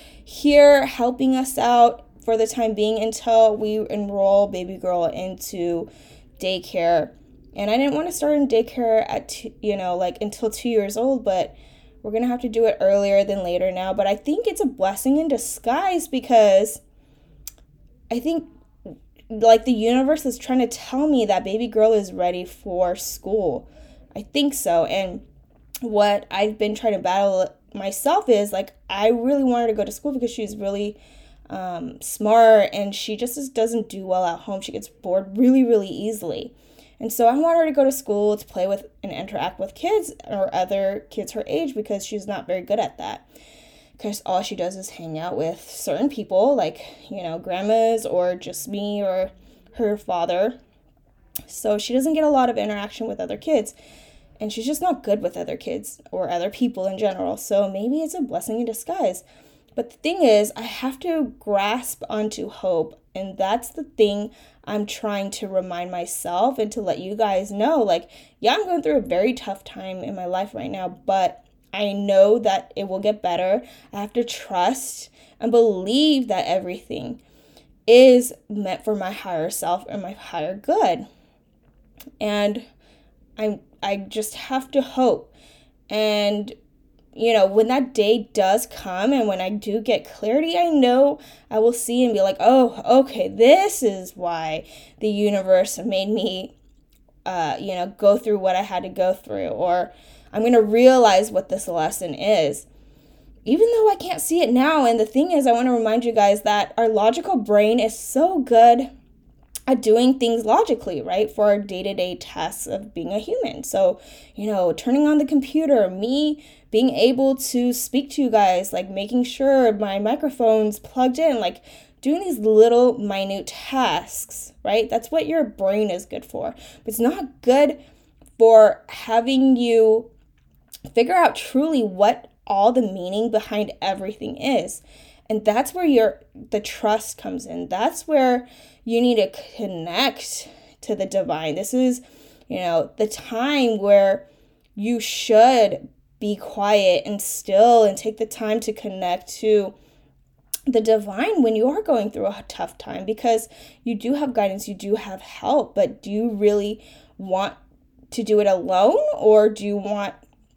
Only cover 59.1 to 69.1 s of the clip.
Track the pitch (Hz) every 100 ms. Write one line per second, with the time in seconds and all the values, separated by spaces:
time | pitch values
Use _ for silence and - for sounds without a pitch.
59.1 | 185 _ _ _ _ _ - 240 _ 311
60.1 | 370 269 214 208 - 233 - 262 262 349
61.1 | 320 240 - 208 202 202 247 247 - -
62.1 | 214 214 214 202 - 190 170 160 - _
63.1 | 190 190 196 190 240 - - 294 - 208
64.1 | 202 214 - _ _ - 214 208 - 214
65.1 | 202 196 - 196 190 185 175 180 180 175
66.1 | - 175 175 240 262 214 240 190 - 185
67.1 | 208 214 190 202 202 247 320 208 170 -
68.1 | - _ _ 214 427 370 349 320 285 202